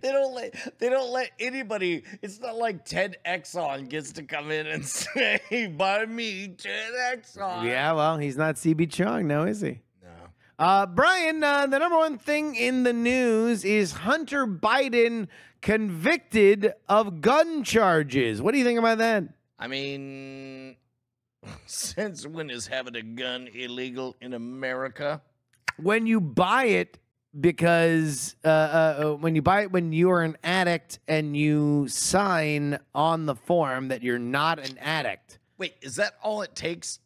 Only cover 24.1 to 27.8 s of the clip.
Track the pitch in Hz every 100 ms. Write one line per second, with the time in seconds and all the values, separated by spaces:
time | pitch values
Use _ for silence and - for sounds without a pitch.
24.1 | - 123 120 117 131 135 127 131 117 143
25.1 | 151 _ _ _ _ - - 165 220 226
26.1 | 226 165 113 180 233 254 185 175 - _
27.1 | _ _ 147 156 165 170 170